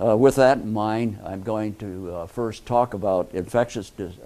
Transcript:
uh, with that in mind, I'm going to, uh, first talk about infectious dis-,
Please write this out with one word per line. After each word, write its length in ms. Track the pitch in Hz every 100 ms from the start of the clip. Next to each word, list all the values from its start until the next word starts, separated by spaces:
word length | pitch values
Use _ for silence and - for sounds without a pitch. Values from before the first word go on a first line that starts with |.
uh, 160 | 104 107
with 200 | 135 139
that 220 | 131 135
in 140 | 107
mind, 460 | 107 107 110 117 101
I'm 180 | 85 95
going 340 | 98 110 107 101
to, 360 | 104 92 92
uh, 140 | 87 85
first 400 | - 117 107 -
talk 280 | 120 123
about 360 | 101 98 92 85
infectious 580 | 92 90 120 120 117 95
dis-, 280 | - 92 90